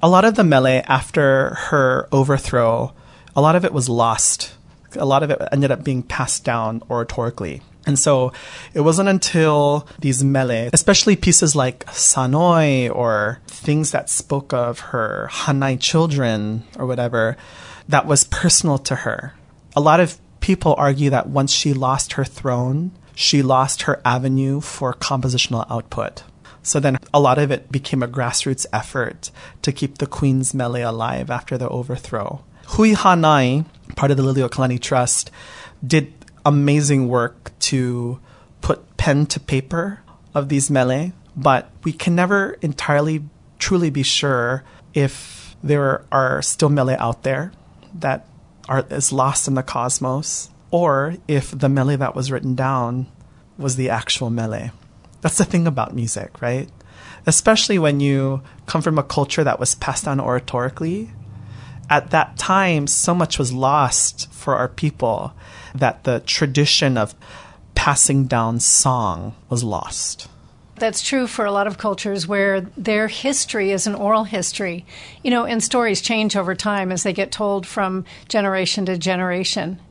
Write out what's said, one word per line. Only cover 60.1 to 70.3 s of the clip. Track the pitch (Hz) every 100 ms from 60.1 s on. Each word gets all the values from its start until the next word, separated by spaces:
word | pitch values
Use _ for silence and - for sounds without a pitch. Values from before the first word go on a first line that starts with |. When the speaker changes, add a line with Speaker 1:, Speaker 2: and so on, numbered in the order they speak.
| 135
Speaker 1:
oratorically, | 135 123 123 123 127 131 160 185 226 - - - - - - - -
at | 147 -
that | 160 - -
time, | - 190 190 160 143
so | - -
much | 175 160 -
was | 131
lost | 127 131 147 135 - - - -
for | - - 127
our | 127
people | - 151 - 123 107 - - - - -
that | - 127 -
the | - 120
tradition | - - 151 135 147 - 139 127
of | 104 - - - - - -
passing | - - 139 - 139
down | 135 127 113 117
song | - - - 127 107 85 98 113 -
was | 123
lost. | 117 98 - - - - -